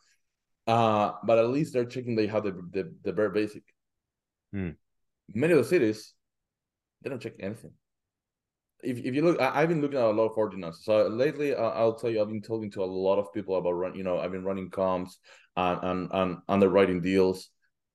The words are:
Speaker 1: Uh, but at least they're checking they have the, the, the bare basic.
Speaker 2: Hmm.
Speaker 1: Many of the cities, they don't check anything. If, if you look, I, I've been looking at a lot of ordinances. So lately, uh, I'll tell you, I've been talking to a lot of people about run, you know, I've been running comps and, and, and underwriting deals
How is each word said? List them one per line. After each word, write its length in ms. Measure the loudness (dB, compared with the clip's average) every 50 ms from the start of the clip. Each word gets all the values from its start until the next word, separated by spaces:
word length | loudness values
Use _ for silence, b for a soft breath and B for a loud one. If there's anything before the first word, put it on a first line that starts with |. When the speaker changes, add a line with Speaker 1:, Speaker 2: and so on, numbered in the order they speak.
| b b b b _ _ _ _ _ _ _ _ _
Speaker 1:
Uh, 460 | 0 2 4 4 4 4 2 2 0 -2 -2 0
but 140 | 2 4 4
at 100 | 4 4
least 240 | 2 -2 -2 -2 -2
they're 120 | -2 -2
checking 300 | -2 -4 -8 -6 -2 0
they 140 | 0 0 0
have 160 | 0 -2 -2
the, 80 | -4 -6 -8 -10 -8
the, 240 | -6 -6 -6 -6 -10 -10 -8
the 100 | -6 -2
bare 180 | 0 0 0
basic. 340 | 0 0 -2 -2 -6 -12 -20 _ _ _ _ _ _ _ _ _ _ _ _ _ _ _ _ _ -8
Speaker 2:
Hmm. 180 | -6 -6 -6 -8 -10 _ _ _ _ _ _ _ _ _ -12 -6
Speaker 1:
Many 200 | -2 0 2 4
of 40 | 2
the 60 | 4
cities, 500 | 2 2 2 2 2 0 -2 -8 -18 _ _ _ _ _ _ _ _ _ _ _ _ _ _ _ _ _ _ -12
they 80 | -10
don't 100 | -10 -10
check 140 | -10 -12 -12 -10
anything. 320 | -10 -10 -10 -12 -14 -20 -20 _ _ _ _ _ _ _ _ _ _ _ _ _ _ _ _ _ _ _ _ _ -6
If, 160 | -6 -6 -4
if 160 | -4 -4 -2
you 80 | 2 2
look, 180 | 2 2 2
I, 220 | 0 0 2 2 2
I've 60 | 2
been 120 | 2 0
looking 180 | 0 -2 0 2
at 60 | 2
a 60 | 2
lot 160 | 4 4 2
of 120 | 2 2 0
ordinances. 460 | -2 -2 -4 -6 -8 -8 -10 -8 -2
So 240 | 2 4 4 4 4
lately, 460 | 2 0 0 0 0 -2 -2 -2 0
uh, 160 | 0 -2 -2
I'll 260 | 0 2 2 2 2
tell 140 | 0 -2 -2
you, 100 | 0 0
I've 80 | -2 -2
been 140 | -4 -6 -6
talking 280 | -6 -6 -6 -6 -6 -6
to 120 | -4 -4
a 20 |
lot 320 | -4 -2 0 2 2 2 2
of 140 | 0 -2 -6
people 240 | -8 -4 -2 -2
about 160 | -2 0 0 -2
run, 220 | -2 -2 -4 -6
you 80 | -6 -4
know, 140 | -2 -2 -2
I've 120 | -2 -4
been 140 | -6 -6 -4
running 260 | -4 -4 -4 -6 -6
comps 480 | -4 -2 0 0 0 -2 -4 -6 -12 -18 b b b b b b _
and, 260 | 0 0 0 0 0 -2
and, 280 | -2 -2 -2 -4 -2 0
and 260 | 0 0 0 -2 -4 -2 0
underwriting 520 | 4 4 6 6 6 6 6 4 4 0
deals 500 | 0 2 4 4 4 4 2 -2 -6 -16 _ _ _ _ _ _ _ _ _